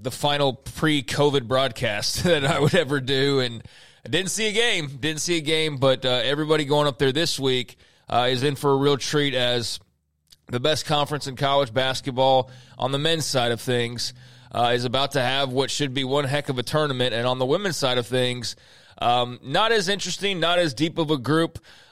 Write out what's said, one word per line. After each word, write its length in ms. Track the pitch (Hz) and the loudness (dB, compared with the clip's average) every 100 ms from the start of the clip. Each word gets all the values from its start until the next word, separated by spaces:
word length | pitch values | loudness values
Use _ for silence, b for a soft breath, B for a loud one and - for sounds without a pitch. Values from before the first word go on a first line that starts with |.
the 120 | 123 | -10
final 400 | - 147 143 139 | -4 0 2 0
pre-covid 960 | 117 - - 156 147 - - 147 139 113 | -2 -8 -2 2 2 0 2 2 2 0
broadcast 760 | 131 135 - 120 104 - - | 0 0 -2 -4 -2 -4 0
<laughs> 0 | |
that 220 | 180 156 | 2 2
I 160 | 139 170 | 2 2
would 140 | 147 | 4
ever 260 | 185 135 143 | 4 2 0
do. 400 | 127 135 139 139 | 0 0 2 2
And 240 | 123 117 B B B B - | -2 -6 B B B B -4
I 20 | |
didn't 220 | 151 190 | -2 -2
see 160 | - 220 | -2 0
a 60 | |
game, 460 | 202 233 196 143 139 | 2 2 0 -4 -6
didn't 200 | 151 156 | -4 -2
see 180 | 175 170 | -2 -2
a 20 | |
game, 380 | 147 156 156 139 | 0 0 0 2
but, 260 | 135 131 | 2 2
uh, 180 | 127 123 | 0 0
everybody 400 | 117 143 151 156 | 0 0 2 0
going 220 | 143 147 147 | 2 2 2
up 140 | 131 | 2
there 100 | 135 | 2
this 300 | 131 165 - | 2 0 0
week, 380 | 135 127 120 b b b - | 0 0 -2 b b b -2
uh, 200 | 117 123 | 0 2
is 140 | 131 | 2
in 100 | 151 | 0
for 160 | 139 143 | 0 2
a 60 | 135 | 2
real 200 | 139 139 | 4 2
treat 380 | - 151 143 | 0 0 0
as 460 | 127 123 120 113 - _ _ _ _ _ - - | 0 0 0 -4 -8 _ _ _ _ _ -20 -8
the 140 | 123 | -2
best 260 | 147 151 - | 0 0 0
conference 400 | 147 143 147 139 | 0 0 -4 -8
in 80 | |
college 400 | 123 139 143 131 | -2 2 2 2
basketball 720 | 113 131 127 139 123 131 131 127 B B - | 0 -2 -2 -4 2 4 4 2 B B -6
on 140 | 127 | -4
the 60 | 139 | -2
men's 280 | 160 165 139 | 0 0 0
side 240 | 135 120 | 0 0
of 100 | 117 | 0
things, 540 | - 123 120 120 - B B B B | -2 -2 -2 -4 -8 B B B B
uh, 180 | - 120 | 0 2
is 120 | 123 | 2
about 260 | 123 127 139 | 0 0 0
to 100 | 143 | 0
have 300 | 123 135 135 | 0 0 0
what 180 | 127 131 | -2 -2
should 240 | - 143 | -2 -2
be 120 | 127 | -2
one 200 | 131 143 | -2 0
heck 240 | 135 147 139 | 0 -2 -2
of 100 | 127 | -4
a 40 | |
tournament. 500 | 113 151 151 127 123 | -2 0 0 0 0
And 140 | 117 123 | 0 0
on 140 | 127 | 0
the 40 | |
women's 320 | 131 170 202 147 | 0 0 0 -2
side 220 | 131 123 | 0 0
of 80 | 113 | 0
things, 480 | 127 123 123 113 B B B B - | 0 0 -2 -8 B B B B -4
um, 380 | 120 123 120 123 | 0 2 0 -6
not 300 | 127 160 220 | -4 0 2
as 160 | 226 175 | 2 0
interesting, 520 | 202 185 - 202 185 | -2 -4 -4 -4 -2
not 180 | 165 175 | 0 2
as 160 | 170 | 2
deep 220 | 120 165 165 | 0 -2 0
of 140 | 151 | 0
a 80 | 151 | 0
group, 400 | 120 156 165 - B B B | 2 2 0 -4 B B B